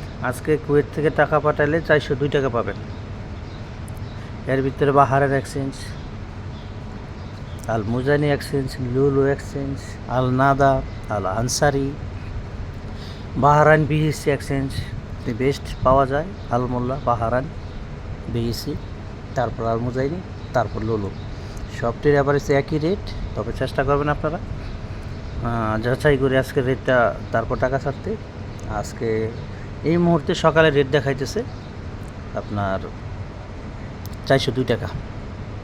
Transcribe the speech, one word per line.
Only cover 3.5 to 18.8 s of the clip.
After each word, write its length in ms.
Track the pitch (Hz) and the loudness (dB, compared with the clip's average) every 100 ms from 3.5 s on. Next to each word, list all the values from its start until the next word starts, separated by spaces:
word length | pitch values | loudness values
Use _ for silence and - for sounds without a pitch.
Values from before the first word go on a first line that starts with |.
| - - - - - - - - - - | -12 -12 -10 -10 -10 -10 -10 -10 -8 0
এর 160 | 135 | 2
ভিতরে 300 | 135 131 143 | 2 2 6
বাহারাইন 400 | 139 131 139 139 | 8 8 6 4
এক্সচেঞ্জ, 400 | 135 - 143 135 131 - - - - - - - - - - - - - - - - - - - | 2 0 -4 -4 -6 -10 -10 -10 -10 -10 -10 -10 -10 -10 -10 -10 -10 -10 -10 -12 -12 -10 -8 -2
আল 140 | 110 | -2
মুজানি 460 | 104 123 131 143 147 | 0 0 2 4 4
এক্সচেঞ্জ, 380 | 143 - 139 131 - 123 | 0 0 -2 -2 -4 -2
লুলু 280 | 127 143 139 | 2 4 6
এক্সচেঞ্জ, 520 | 139 139 - 143 139 135 - - - | 4 2 -2 -6 -4 -6 -8 -10 -2
আল 220 | 123 127 | 0 2
নাদা, 520 | 127 139 135 139 135 - - - | 4 6 6 6 4 0 -8 -4
আল 160 | 104 92 | -2 0
আনসারি, 640 | 104 123 - 147 139 139 143 - - - - - - - - - - - - - - | 0 0 2 4 4 0 -4 -8 -8 -8 -8 -8 -8 -8 -10 -10 -10 -10 -10 -6 2
বাহরাইন 460 | 139 147 151 156 | 6 8 8 8
বিএসসি 460 | 143 151 156 - 151 | 6 2 2 0 0
এক্সচেঞ্জ, 400 | 135 - 139 135 - - - - - - | 0 0 -2 -2 -4 -6 -8 -10 -8 -6
the 60 | 113 | 0
বেস্ট 280 | 135 135 - - | 0 0 -4 0
পাওয়া 220 | 131 135 131 | 6 6 6
যায়, 200 | 143 185 - - | 2 -2 -8 -2
আল 140 | 123 127 | 0 0
মোল্লা, 300 | 123 123 139 | 0 -2 0
বাহরাইন, 420 | 123 117 117 123 151 - - - - - - - - | 0 2 2 0 -2 -6 -10 -10 -10 -10 -10 -8 -4
বিএসসি, 440 | 117 117 113 - - | -2 -2 -4 -6 -6